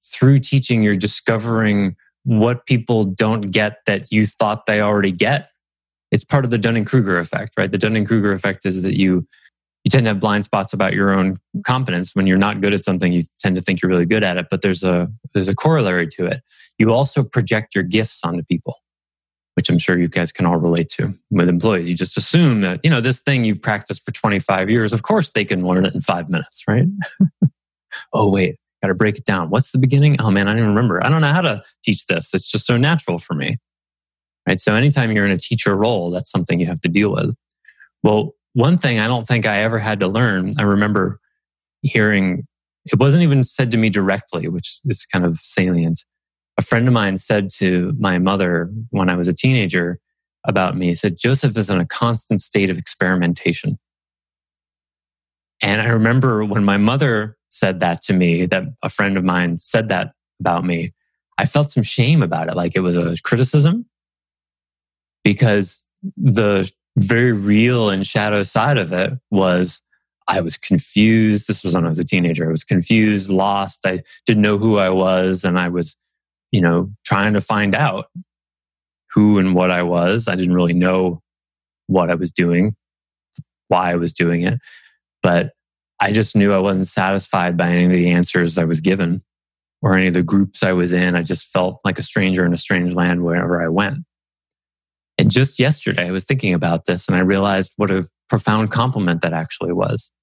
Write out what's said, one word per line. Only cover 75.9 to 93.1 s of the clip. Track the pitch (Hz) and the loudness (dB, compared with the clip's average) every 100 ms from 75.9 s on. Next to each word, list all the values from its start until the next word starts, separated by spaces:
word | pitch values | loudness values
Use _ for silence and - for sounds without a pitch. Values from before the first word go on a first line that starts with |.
| - _ _ _ _ _ | -10 _ _ _ _ _
you | 101 | 0
know, | 87 85 95 104 - | 2 2 -2 -8 -2
trying | 101 104 | 0 2
to | 104 | 0
find | - 107 101 117 | -2 -2 0 0
out | 147 95 - 180 - _ _ _ _ _ _ _ _ | -2 -4 -10 -16 -20 _ _ _ _ _ _ _ _
who | - 104 101 | 2 4 4
and | 95 | 2
what | 90 90 | 2 2
I | 90 | 0
was. | 87 87 87 110 113 | 0 0 2 0 -2
I | 92 | -2
didn't | 90 90 | 0 2
really | 85 | 2
know | 87 90 92 92 85 _ _ _ _ _ _ - | 2 2 2 0 -4 _ _ _ _ _ _ -2
what | 95 85 | 0 2
I | 85 | -2
was | 87 | -4
doing, | - 87 85 101 110 _ _ _ _ _ - - _ _ | -2 0 2 0 -4 _ _ _ _ _ -20 -20 _ _
why | 90 90 | 0 0
I | 87 | -2
was | 85 | -4
doing | - 85 85 | -2 0 0
it. | 90 123 - - _ _ _ _ | -2 -4 -8 -20 _ _ _ _
But | 92 87 80 _ _ _ _ _ | 0 2 0 _ _ _ _ _
I | 101 | 0
just | 107 107 107 | 2 2 2
knew | 101 | 2
I | 98 | 2
wasn't | 98 95 95 | 2 0 -2
satisfied | - 92 98 - 95 90 87 | -2 0 -2 -2 -2 -2 0
by | 87 | 0
any | 87 90 | 2 4
of | |
the | 90 87 | 4 2
answers | 87 87 90 85 85 | 2 0 0 0 0
I | 82 | 0
was | 80 | 0
given | 87 95 85 95 _ _ _ _ _ _ | 0 0 0 -4 _ _ _ _ _ _
or | 101 95 | 0 2
any | 92 | 2
of | |
the | 87 | 2
groups | 85 98 98 - | 2 2 2 0
I | 95 | 0
was | 90 87 | 0 0
in. | 90 90 87 | 0 2 0
I | |
just | 82 85 - | -2 -6 -4
felt | 92 90 - 101 | -2 -2 -2 -6
like | 87 | -4
a | |
stranger | - 107 95 92 87 | -4 -2 0 2 0
in | |
a | 87 | 0
strange | - 92 87 | -2 -2 0
land | 90 90 | 0 0